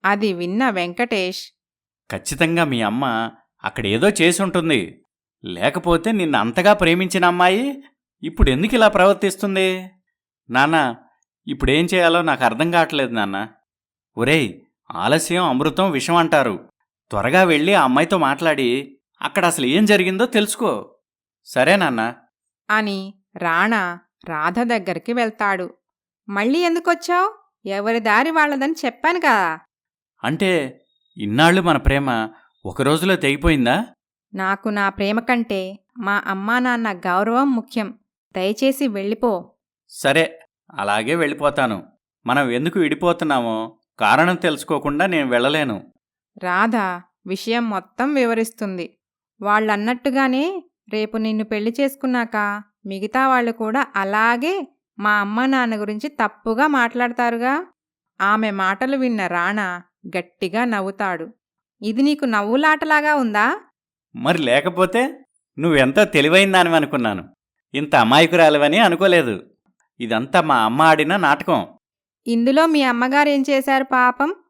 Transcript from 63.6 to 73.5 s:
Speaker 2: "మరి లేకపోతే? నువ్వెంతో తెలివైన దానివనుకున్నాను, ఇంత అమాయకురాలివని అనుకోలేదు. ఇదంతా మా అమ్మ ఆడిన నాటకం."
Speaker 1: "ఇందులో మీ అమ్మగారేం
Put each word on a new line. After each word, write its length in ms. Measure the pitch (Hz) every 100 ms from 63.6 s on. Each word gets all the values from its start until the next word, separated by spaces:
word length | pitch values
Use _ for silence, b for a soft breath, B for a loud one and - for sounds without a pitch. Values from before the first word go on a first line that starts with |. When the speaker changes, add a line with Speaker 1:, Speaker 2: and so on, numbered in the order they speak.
| _ _ _ _ _ -
Speaker 2:
"మరి 220 | 123 170
లేకపోతే? 800 | 135 131 175 170 185 226 262 330 _ _ _ -
నువ్వెంతో 460 | 165 151 131 135
తెలివైన 480 | 214 156 143 180 196
దానివనుకున్నాను, 760 | 185 170 165 147 143 113 95 - _ _ _ _
ఇంత 220 | 135 147 143
అమాయకురాలివని 840 | 113 139 165 175 160 147 147 175
అనుకోలేదు. 640 | 214 160 190 175 127 95 - _ _ _ _ _
ఇదంతా 400 | 117 110 135 -
మా 160 | 156 131
అమ్మ 260 | 110 123
ఆడిన 340 | 160 156 151 196
నాటకం." 520 | 156 147 - 147 90 _ _ _ _ _ -
Speaker 1:
"ఇందులో 400 | 233 233 277 330
మీ 160 | 302
అమ్మగారేం 640 | 262 240 254 285 294 285 269